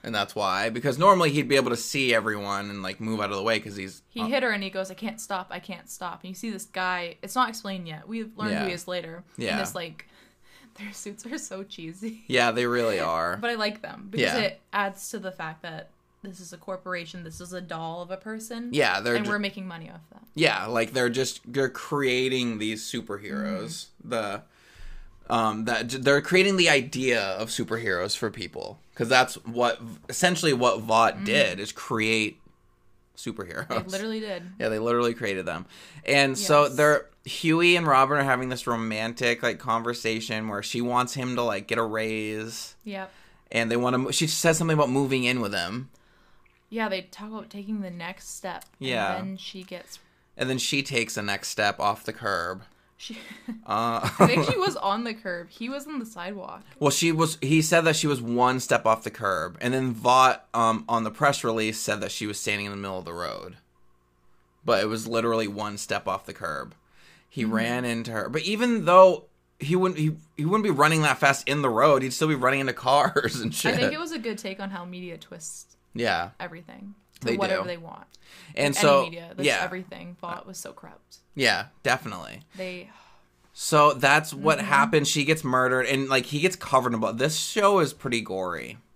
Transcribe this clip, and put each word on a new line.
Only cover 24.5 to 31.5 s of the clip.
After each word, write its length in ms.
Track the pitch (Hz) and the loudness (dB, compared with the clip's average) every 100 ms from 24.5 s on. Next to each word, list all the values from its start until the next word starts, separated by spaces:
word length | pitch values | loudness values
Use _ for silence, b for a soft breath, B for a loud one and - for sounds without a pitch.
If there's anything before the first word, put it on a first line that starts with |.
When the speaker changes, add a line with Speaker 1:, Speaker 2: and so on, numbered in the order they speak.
| b b b b b b - - | b b b b b b -20 -2
Speaker 1:
um, 340 | 117 110 107 113 | 0 2 0 -2
that 200 | 113 117 | -2 -2
j-, 100 | 131 | 0
they're 220 | 131 143 | 4 4
creating 340 | 143 185 190 190 | 6 4 4 4
the 100 | 170 | 4
idea 520 | 143 117 127 131 117 | 4 2 -2 0 0
of 260 | 98 95 113 | 0 -4 -4
superheroes 640 | - 117 113 113 87 98 - | -4 -2 -2 0 0 -2 -2
for 140 | 113 | -4
people. 500 | - 92 - - 104 - | -6 -10 -10 -12 -14 -18
'Cause 140 | - 117 | -6 4
that's 260 | 127 127 - | 6 6 -2
what, 360 | 113 117 120 113 117 - - | -8 0 0 0 -8 -16 -10
essentially 440 | - 180 180 165 | 2 2 4 2
what 280 | 127 123 107 | 4 2 2
Vought 360 | 110 110 113 98 | 4 6 6 2
Speaker 2:
Mm-hmm. 80 | |
Speaker 1:
did, 360 | 101 135 110 | 0 2 2